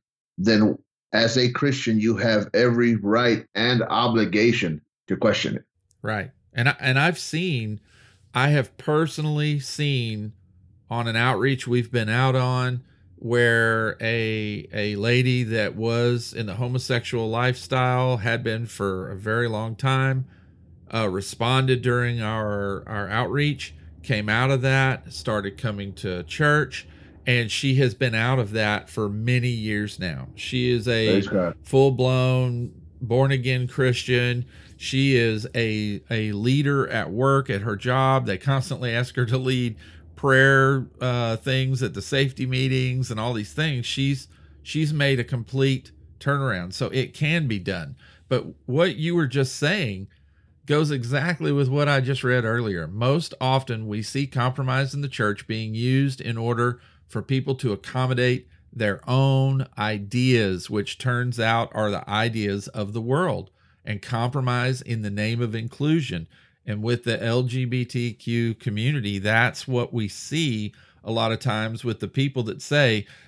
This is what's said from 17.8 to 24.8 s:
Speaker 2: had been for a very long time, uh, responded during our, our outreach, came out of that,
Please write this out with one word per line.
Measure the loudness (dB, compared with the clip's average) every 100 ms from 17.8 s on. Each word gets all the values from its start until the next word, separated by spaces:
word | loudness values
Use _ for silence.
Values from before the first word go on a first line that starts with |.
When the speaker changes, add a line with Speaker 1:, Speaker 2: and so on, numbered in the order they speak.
| 2 2 2 0
Speaker 2:
had | 0 -2
been | -2 -4 -6
for | -4 -2 -2 -6
a | -8
very | -2 -2 0
long | -2 -6
time, | -2 0 2 2 0 -4 -12 -20 -20 -20 -20 -6
uh, | -2 -2
responded | -2 -6 -2 2 2 4 2
during | 2 0 0 -2
our, | -2 -2 -2 -2 -4 -6 -6
our | -6 -2
outreach, | -2 0 0 0 -2 -10 -16 -20 -16
came | -4 -2 0
out | 0 2
of | 2
that, | 2 2